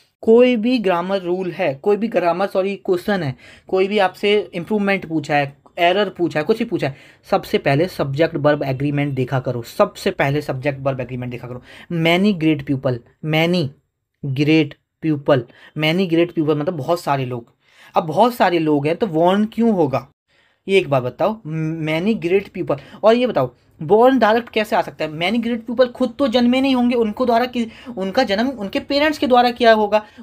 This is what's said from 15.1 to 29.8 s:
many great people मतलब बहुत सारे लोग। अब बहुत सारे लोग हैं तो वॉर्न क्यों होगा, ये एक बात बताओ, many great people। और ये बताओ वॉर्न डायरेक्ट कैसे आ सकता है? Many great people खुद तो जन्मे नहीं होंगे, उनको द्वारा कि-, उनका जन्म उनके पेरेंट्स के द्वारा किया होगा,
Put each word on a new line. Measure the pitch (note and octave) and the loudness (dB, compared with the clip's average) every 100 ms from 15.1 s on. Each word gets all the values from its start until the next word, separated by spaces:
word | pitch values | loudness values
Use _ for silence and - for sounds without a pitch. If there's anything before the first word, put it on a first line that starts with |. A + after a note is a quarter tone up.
| D3 C#3+ C#3 - _ - - | -2 2 0 0 _ -16 -4
many | D#3 E3+ F#3+ | 0 0 0
great | E3 E3+ E3+ | 2 0 0
people | D3+ D3+ | 0 0
मतलब | C#3+ C#3+ | -2 -4
बहुत | C3+ E3+ | -2 -2
सारे | E3 C#3 B2+ | -2 -4 -4
लोग। | B2 - _ _ _ - | -8 -12 _ _ _ -4
अब | - E3+ | -2 0
बहुत | D3+ A#3+ | 2 2
सारे | A#3+ G#3 F3 | 2 2 2
लोग | D#3 D3 C#3+ | 2 0 0
हैं | E3+ | -2
तो | A3+ | -2
वॉर्न | D#3 F3 G3 G#3+ | 2 2 2 0
क्यों | - A#3 | 0 0
होगा, | G3 D3+ B2+ - _ _ _ _ _ - | 2 0 -2 -6 _ _ _ _ _ 0
ये | F#3+ | 2
एक | D3+ | 2
बात | C#3 | 0
बताओ, | B2 B2 F3 A3 D3+ D#3+ D#3 E3 | -2 -2 -2 -2 -6 -6 -4 -4
many | D#3 D#3+ F#3+ A3 | -4 -2 -2 -2
great | E3 F#3+ G3 | 0 -2 -2
people। | F#3+ D#3 D3 - - | -6 -4 -6 -8 -2
और | G#3 | 2
ये | A#3+ B3 | 2 2
बताओ | D#3+ C3 - _ - | 0 -2 -6 _ -12
वॉर्न | D3+ G#3 B3+ C4 | 2 4 6 4
डायरेक्ट | G#3+ A3+ A3+ | 4 2 -2
कैसे | A3 G#3+ G#3 | -4 -2 -2
आ | |
सकता | E3 - | -4 -6
है? | D#3 | -8
Many | D#3 F3 A#3 | -4 -2 -2
great | A3+ A#3+ - | -2 -6 -4
people | B3 B3 | 0 0
खुद | B3 B3+ - | 0 -4 -2
तो | C#4 | 0
जन्मे | B3 A#3+ B3+ | 2 2 2
नहीं | C4+ | 2
होंगे, | C4 A#3+ A#3+ | 2 2 0
उनको | A3 G#3+ B3 | 0 -2 0
द्वारा | A#3 B3 | 0 0
कि-, | B3 A3+ - - G3+ | -4 -6 -8 -14 -8
उनका | F#3+ F#3+ | -4 0
जन्म | B3+ G3 B3+ | 0 0 -2
उनके | C4 G3 C#4 | -4 -6 -6
पेरेंट्स | - C#4 D4+ D4+ | -2 0 0 0
के | C#4 | 2
द्वारा | B3 B3 | 4 4
किया | A#3+ A#3 | 4 4
होगा, | A3 | 4